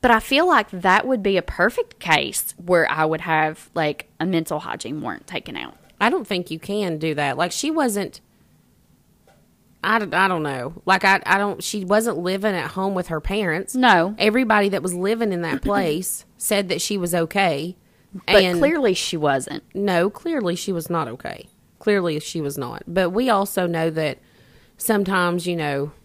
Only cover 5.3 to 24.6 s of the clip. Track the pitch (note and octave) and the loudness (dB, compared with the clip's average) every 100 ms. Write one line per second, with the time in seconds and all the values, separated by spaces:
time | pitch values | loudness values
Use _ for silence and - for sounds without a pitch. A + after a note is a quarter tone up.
5.3 | - - D#2+ B1+ - _ _ A3 E4+ A3 | -12 -8 -10 -10 -14 _ _ 0 0 -2
6.3 | F#3 F3 D#3+ - G#3 F#3+ D#3 D#3+ D3 C#3+ | -6 -6 -10 -6 -4 -2 -2 -2 -2 -2
7.3 | C3 F3 - C#4+ D#4+ C4+ G3+ F#3 - _ | -2 -2 -2 -2 0 0 0 -6 -10 _
8.3 | _ _ _ _ _ _ _ _ _ _ | _ _ _ _ _ _ _ _ _ _
9.3 | _ _ _ _ _ - A3+ G3+ F3 F#3+ | _ _ _ _ _ 0 0 0 0 2
10.3 | F3 D3+ C3+ B2 - - F#3+ F#3+ F#3+ - | 2 -2 -4 -8 -8 0 4 4 2 4
11.3 | G3 G3+ F#3 - G#3+ F#3 G#3+ A3+ D#3+ F3+ | 2 2 -4 -6 -6 2 2 2 -2 -2
12.3 | F#3+ G#3 F3+ C#3 F#3 G3 F#3+ F3+ D#3+ - | -2 -2 -2 -4 -4 -2 -2 -4 -4 -2
13.3 | G3+ F#3+ D#3 G3 B3+ B3+ F#3 F3 G#3+ G#3+ | -2 -2 -2 -4 2 6 6 4 2 2
14.3 | A3+ A3 G#3 G3+ F#3+ F3 F3 G3 A3+ A3 | 2 2 2 2 0 -2 -2 -2 0 0
15.3 | F3+ E3 C4 - G3+ F3+ D3+ F#3 - - | -2 -2 -4 0 0 0 -2 -4 -10 -12
16.3 | _ - G3+ F#3+ F3+ - G3+ F3 E3+ E3 | _ -2 0 0 -2 -2 -2 0 0 0
17.3 | G3 F#3+ C#3+ E3 F3+ _ _ _ F#3+ - | 2 2 0 -6 -10 _ _ _ -12 4
18.3 | G3 F#3 F3 C#4 D#4+ A#3+ F#3 - E3 D3+ | 6 6 4 2 4 2 0 -2 0 0
19.3 | C3+ - - _ F#3+ G3+ F3+ F#3 - E4+ | 0 -2 -10 _ -4 0 2 2 -2 -4
20.3 | D#4 F#3 F3 - F3 D#3+ E3+ C3+ A2+ - | -2 -2 -4 -4 -4 -2 -4 -4 -8 -10
21.3 | - - _ _ _ - G3+ F3 D#3 - | -12 -16 _ _ _ 0 2 2 -2 -4
22.3 | E3 C#3+ D3+ B2+ - - F3 F3+ F#3+ B3+ | -6 -6 -6 -8 -10 -4 0 2 2 2
23.3 | G#3 G3 - F3+ E3 E3 D#3+ D3+ - _ | 2 2 0 0 0 0 0 -2 -4 _
24.3 | _ _ - | _ _ -20